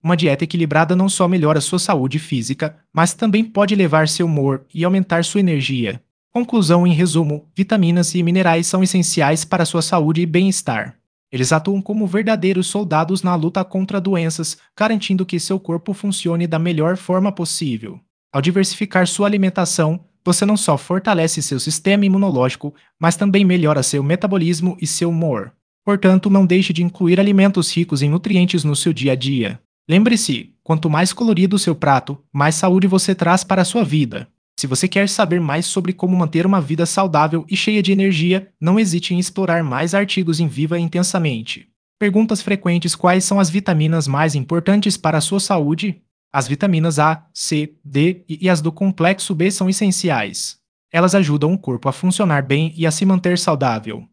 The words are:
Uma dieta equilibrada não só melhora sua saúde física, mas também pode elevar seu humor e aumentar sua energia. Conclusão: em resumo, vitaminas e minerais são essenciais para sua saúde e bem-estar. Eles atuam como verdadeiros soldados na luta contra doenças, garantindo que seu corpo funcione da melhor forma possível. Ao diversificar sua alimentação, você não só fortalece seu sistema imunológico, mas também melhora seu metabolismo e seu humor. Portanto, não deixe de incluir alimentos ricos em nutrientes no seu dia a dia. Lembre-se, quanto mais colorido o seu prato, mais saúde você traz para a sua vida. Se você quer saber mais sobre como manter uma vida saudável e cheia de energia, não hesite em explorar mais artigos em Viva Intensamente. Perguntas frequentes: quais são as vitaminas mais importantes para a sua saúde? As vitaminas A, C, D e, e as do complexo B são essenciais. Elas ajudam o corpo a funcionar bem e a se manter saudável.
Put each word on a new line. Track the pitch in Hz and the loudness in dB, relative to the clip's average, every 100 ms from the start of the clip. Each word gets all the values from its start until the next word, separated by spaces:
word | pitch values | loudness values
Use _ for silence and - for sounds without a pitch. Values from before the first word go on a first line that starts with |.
Uma | 165 175 | 0 2
dieta | 165 139 | 2 0
equilibrada | 165 175 160 147 160 180 | -2 -2 0 0 2 2
não | 190 | 0
só | - 180 | 0 0
melhora | 180 151 156 | 2 2 0
sua | 139 180 | 0 -4
saúde | - 170 131 151 | 0 0 0 -4
física, | 156 135 113 139 156 156 _ | -4 -6 -4 -6 -6 -8 _
mas | - 175 | 0 0
também | - 226 208 | 0 0 0
pode | 226 202 202 | 0 0 0
elevar | 202 180 156 156 | 2 4 4 2
seu | - 170 | 0 -2
humor | 151 139 135 - | 0 0 -2 -6
e | 160 | -4
aumentar | 175 190 185 170 | 0 0 0 -2
sua | 170 208 | -2 0
energia. | 185 151 135 135 113 120 _ _ _ | 0 0 -2 -2 -4 -6 _ _ _
Conclusão: | 240 240 233 160 175 180 | -6 -2 0 4 4 4
em | |
resumo, | 160 180 156 156 147 - - | 2 2 0 -2 -4 -10 -6
vitaminas | 190 220 170 175 175 180 | -2 2 2 2 0 0
e | |
minerais | 170 185 180 165 170 | 0 2 2 2 0
são | 185 | 0
essenciais | 185 185 170 - 143 156 | 2 2 0 0 0 0
para | - 185 165 | -2 -2 0
sua | 170 | -2
saúde | 156 180 151 160 | 0 0 0 0
e | 170 | 0
bem-estar. | 165 190 185 - 113 - - _ _ _ | 2 2 0 -4 -6 -6 -14 _ _ _
Eles | 127 127 | -4 0
atuam | 160 156 196 | 0 0 -4
como | 190 214 202 | -4 -4 -2
verdadeiros | 190 220 214 185 185 180 | -2 -2 0 0 -2 -2
soldados | 202 202 156 160 185 | -4 -2 -2 0 -2
na | 185 175 | 0 0
luta | 156 196 | -2 -2
contra | 185 190 190 202 | -4 -4 -4 -4
doenças, | 185 185 165 160 160 - _ - | -2 -2 -2 -4 -8 -10 _ -4
garantindo | 214 220 - 190 185 | -2 0 0 -2 0
que | 175 | -4
seu | - 190 | -2 -6
corpo | 190 165 165 | -4 -6 -6
funcione | 196 202 190 175 170 170 | -6 -6 -4 -2 -2 -2
da | 160 | -2
melhor | 170 160 156 185 | -2 0 0 -2
forma | - 185 202 | -2 0 0
possível. | 196 170 - 151 113 107 - _ _ _ | -2 -6 -4 -4 -6 -8 -18 _ _ _
Ao | 139 | -2
diversificar | 143 185 190 - 202 185 180 | 0 2 0 -2 -2 0 0
sua | - 202 | 0 0
alimentação, | 208 190 185 175 - 156 175 _ _ - | 2 0 0 -4 0 0 -2 _ _ -2
você | 175 202 | 0 2
não | 214 | 2
só | - 143 | 2 -2
fortalece | - 185 190 185 160 160 | 0 -2 0 0 0 -2
seu | 143 135 | -4 -4
sistema | 160 151 190 202 196 | -4 -2 0 2 2
imunológico, | 190 196 135 127 - 147 - _ _ | 2 2 2 0 -2 -12 -14 _ _
mas | 165 170 | -2 2
também | 202 196 190 | 2 4 4
melhora | 180 151 147 | 4 2 2
seu | 127 143 | 0 -2
metabolismo | 139 180 196 190 165 170 180 180 | 0 0 0 0 0 0 -2 -2
e | 156 | -6
seu | - 170 | -2 -2
humor. | 165 165 117 104 _ _ _ - | 0 -2 -2 -6 _ _ _ -2
Portanto, | 202 190 185 202 | 2 4 4 4
não | 196 185 | 4 4
deixe | 180 185 | 4 2
de | 165 | -2
incluir | 175 - 175 180 | -2 0 2 4
alimentos | 202 196 196 196 156 - | 4 4 4 2 -2 -2
ricos | 170 143 | -2 0
em | 143 | 0
nutrientes | 160 208 190 180 175 | 0 0 2 2 2
no | 151 143 | 0 0
seu | 175 | -2
dia | 156 135 | 0 0
a | 131 | 0
dia. | 131 135 110 117 _ _ - | -2 -2 -2 -6 _ _ 0
Lembre-se, | 170 226 233 - 120 - _ | 2 4 2 0 -4 -6 _
quanto | - 160 160 | -4 -2 0
mais | 151 180 | 0 0
colorido | - 233 185 185 196 | 0 0 2 2 2
o | |
seu | 180 | 0
prato, | 160 147 135 - 143 _ | 0 2 2 0 -12 _
mais | 139 147 156 | -2 0 2
saúde | 190 185 190 | 2 2 4
você | 185 - 185 | 2 0 0
traz | 170 185 | 2 2
para | - 190 | 2 0
a | 180 | 2
sua | 233 | 0
vida. | 170 151 131 - - _ _ - | 0 0 -2 -4 -14 _ _ -8
Se | 131 | -4
você | 127 185 | -2 0
quer | 196 196 | 0 -2
saber | 196 202 175 | 0 0 0
mais | 160 147 175 | 0 -2 -2
sobre | - 175 | -4 -4
como | 185 180 180 | -4 0 0
manter | 160 160 185 | 0 0 2
uma | 196 | 0
vida | 139 160 170 | 0 -2 -2
saudável | - 196 156 151 165 160 | 0 0 2 2 0 -4
e | 196 | -4
cheia | - 214 | 0 0
de | 180 | 2
energia, | 196 196 165 170 185 190 _ | 2 2 2 2 0 -4 _
não | 160 202 | 0 2
hesite | 214 170 165 180 | 2 -2 -2 -2
em | |
explorar | 180 - 185 170 | -2 -4 -2 0
mais | 156 123 165 196 | -2 -2 0 0
artigos | 202 - 170 156 | 0 -2 0 0
em | 165 | -2
Viva | 127 151 170 | -2 -2 -2
Intensamente. | 170 175 180 185 160 117 110 - - _ _ _ | -2 -2 -2 0 -2 -4 -8 -12 -14 _ _ _
Perguntas | 208 196 220 208 | 0 2 0 -2
frequentes: | - 196 180 175 165 | -2 -2 0 0 -2
quais | - 180 185 | 0 2 2
são | 180 196 | 2 0
as | 180 | 2
vitaminas | 185 196 160 156 165 135 | 0 0 0 2 0 0
mais | 139 160 143 | 0 0 -2
importantes | 127 170 170 208 208 - | -2 -2 2 2 2 -2
para | 160 156 | 0 0
a | |
sua | - 196 | 0 -4
saúde? | - 185 147 160 208 - _ _ _ | 0 0 0 -2 -4 -8 _ _ _
As | 139 123 | -4 -2
vitaminas | 143 202 165 165 151 | -2 0 2 0 2
A, | 151 160 _ | 2 0 _
C, | - - 151 151 _ | -12 -4 -4 -4 _
D | 143 139 160 180 _ | -4 0 0 0 _
e, | 156 185 | -4 0
e | |
as | 175 | 2
do | 156 | 0
complexo | 160 196 190 165 190 - | -2 -2 0 0 0 -4
B | 165 180 | -2 -2
são | 190 185 | 0 -2
essenciais. | 190 208 180 180 131 104 - - - _ _ _ | 0 0 0 0 -2 -4 -8 -12 -14 _ _ _
Elas | 165 180 196 | 0 2 2
ajudam | 160 147 147 | 2 0 0
o | 185 | -2
corpo | - 120 139 | -4 -4 -4
a | |
funcionar | 135 185 180 196 147 | -2 -2 0 0 0
bem | 135 143 160 160 | 0 0 -2 -2
e | 165 | -2
a | |
se | 156 | 0
manter | 190 185 180 180 | 0 2 0 0
saudável. | 180 151 131 110 110 110 - | 0 0 0 -2 -6 -12 -14